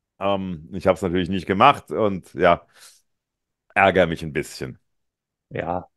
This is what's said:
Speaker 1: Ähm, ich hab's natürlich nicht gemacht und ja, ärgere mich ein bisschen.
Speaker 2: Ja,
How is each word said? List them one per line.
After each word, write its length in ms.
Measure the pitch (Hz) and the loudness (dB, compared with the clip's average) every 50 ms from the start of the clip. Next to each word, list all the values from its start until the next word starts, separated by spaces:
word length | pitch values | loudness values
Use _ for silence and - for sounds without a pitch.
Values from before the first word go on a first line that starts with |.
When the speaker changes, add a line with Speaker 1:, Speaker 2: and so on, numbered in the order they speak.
| _ _ _ - | _ _ _ -6
Speaker 1:
Ähm, 500 | 95 98 101 98 95 92 90 76 78 - - | -2 -2 -2 -2 -4 -6 -8 -10 -12 -12 -8
ich 140 | 92 - | -2 2
hab's 140 | 95 90 87 98 | 2 2 2 0
natürlich 260 | 90 82 92 90 80 | -2 -2 -2 -2 -2
nicht 180 | 95 95 80 | -4 -6 -4
gemacht 440 | - 98 98 117 143 - 101 - - | -2 2 4 6 4 4 2 -4 -8
und 420 | 76 85 110 104 98 87 - _ - | -4 -2 -2 -2 -2 -6 -12 _ -4
ja, 320 | 67 90 87 87 85 - _ _ _ - - _ _ _ _ _ _ _ _ _ _ _ _ _ _ _ _ - | 2 4 4 4 2 0 _ _ _ -20 -20 _ _ _ _ _ _ _ _ _ _ _ _ _ _ _ _ 0
ärgere 320 | 101 98 98 87 92 90 | 2 2 4 4 2 0
mich 160 | 82 82 - 82 | 0 -2 -8 -8
ein 100 | 78 69 | -8 -6
bisschen. 460 | 76 73 - - - - 64 62 _ _ _ _ _ _ _ _ _ _ _ _ _ _ _ | -8 -8 -8 -10 -14 -12 -14 -14 _ _ _ _ _ _ _ _ _ _ _ _ _ _ _
Speaker 2:
Ja, 400 | - - 82 82 87 90 90 _ _ | -10 -10 -8 -6 -8 -8 -10 _ _